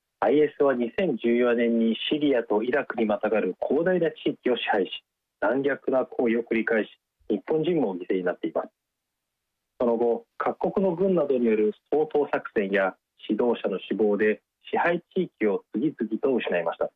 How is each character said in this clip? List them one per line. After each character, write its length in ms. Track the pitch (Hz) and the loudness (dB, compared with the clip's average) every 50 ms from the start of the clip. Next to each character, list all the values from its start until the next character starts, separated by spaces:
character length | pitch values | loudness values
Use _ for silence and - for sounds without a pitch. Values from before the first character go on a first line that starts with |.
| _ _ _ _ | _ _ _ _
ア 100 | 98 107 | 0 2
イ 80 | 131 | 4
エ 160 | 151 151 143 - | 4 2 2 2
ス 80 | - 143 | 0 0
は 120 | 139 135 | 2 2
二 160 | 123 120 117 - | 0 -2 -4 -2
千 220 | - 190 175 127 | -2 -2 -2 -2
十 180 | 107 - 120 117 | -2 0 0 2
四 200 | 120 123 120 117 | 2 4 2 2
年 240 | 120 120 117 117 117 | 2 2 2 2 2
に 180 | 113 113 110 - - - | 2 2 0 -2 -2 -4
シ 80 | 156 151 | -2 0
リ 180 | 151 143 135 | 2 2 2
ア 60 | 117 117 | 0 0
と 180 | - 107 107 | 0 0 0
イ 100 | 113 123 | 0 0
ラ 140 | 151 143 131 | -2 -2 -2
ク 100 | - - | -4 -2
に 100 | 110 113 | -2 0
ま 120 | 107 104 | 0 0
た 140 | 101 - 104 | -2 0 0
が 100 | 110 104 | 0 2
る 140 | 92 92 90 - - | 0 0 -2 -4 -2
広 180 | - 120 143 170 | 0 0 2 2
大 140 | 185 185 180 | 2 2 2
な 120 | 165 156 | 0 0
地 260 | - - - - - - | -2 -2 -4 -4 -4 -2
域 120 | _ - | _ -2
を 40 | - | 0
支 60 | - - - | 0 0 -2
配 160 | - - 92 | 0 0 -2
し、 60 | - - - - _ _ _ _ _ _ _ | -2 -6 -14 -16 _ _ _ _ _ _ _
残 200 | 98 101 120 139 | -2 -2 0 0
虐 300 | 135 139 135 - - - | 0 -2 -2 -2 -4 0
な 140 | 135 131 120 | 0 0 0
行 240 | - - - 131 117 | -2 -2 -2 0 2
為 80 | 113 | 2
を 60 | 117 117 | 0 0
繰 100 | - 113 | 0 -2
り 100 | 113 110 | -2 0
返 220 | - 117 107 101 | 2 0 0 0
し、 40 | - - _ _ _ _ _ _ | -4 -10 _ _ _ _ _ _
日 100 | _ 113 95 - | _ -4 -4 -2
本 200 | - 160 156 156 | -2 -2 0 0
人 100 | 170 180 156 | 0 0 0
も 160 | 127 101 92 | 0 0 -2
犠 100 | 87 87 | -6 -4
牲 60 | - - | -2 -2
に 100 | 92 90 | -2 0
な 80 | 90 | -2
っ 80 | - - | -4 -4
て 80 | - | -6
い 60 | 82 - | -4 -4
ま 80 | - | -4
す。 80 | - - _ _ _ _ _ _ _ _ _ _ _ _ _ _ _ _ _ _ _ _ _ | -6 -6 _ _ _ _ _ _ _ _ _ _ _ _ _ _ _ _ _ _ _ _ _
そ 80 | _ 123 | _ -2
の 120 | 120 117 | 0 0
後、 280 | 110 120 117 117 117 - _ _ | 2 2 0 0 -2 -4 _ _
各 340 | _ - 127 117 - - 175 | _ -6 -6 -4 -4 -4 -2
国 160 | - - 190 | 0 0 0
の 80 | 190 170 | 0 0
軍 200 | 165 190 196 185 | 0 0 2 2
な 100 | 170 147 | 2 2
ど 120 | 139 135 | 2 0
に 100 | 123 120 | 2 2
よ 100 | 226 220 | 2 2
る 160 | - 107 107 - - _ _ | 4 2 0 0 -4 _ _
掃 120 | - - - | 0 0 0
討 260 | - - - - - | 0 0 0 0 0
作 180 | - 135 - - - | -2 -6 -6 -4 -4
戦 140 | 117 101 95 | -4 -2 0
や 260 | 98 98 98 92 - _ _ _ _ _ - | 0 0 0 0 -2 _ _ _ _ _ -6
指 160 | - 110 107 120 | -6 -2 0 0
導 160 | 120 113 - | 0 0 -2
者 60 | - | -2
の 100 | 101 95 92 | -6 -6 -6
死 140 | - - 107 | -6 -6 -2
亡 220 | 98 110 104 104 | 0 2 0 2
で 260 | 98 107 107 104 - _ _ _ _ _ - | 2 2 0 0 -2 _ _ _ _ _ -6
支 60 | - | -4
配 260 | - - 170 175 175 - _ _ | -2 0 0 -2 -4 -6 _ _
地 100 | 190 175 | -4 -4
域 240 | - - _ - | -4 -4 _ 0
を 180 | 104 95 92 - _ - | 0 0 -2 -4 _ -4
次 200 | 107 135 160 - - | -2 -2 -2 -2 -4
々 180 | 117 107 110 104 | -6 -4 -4 -2
と 120 | - 135 131 | -2 0 0
失 240 | 110 - - 90 | 0 -2 -2 -2
い 60 | 87 85 | -2 -2
ま 100 | 82 - | -4 -4
し 60 | - | -4
た。 100 | - - - | -6 -6 -6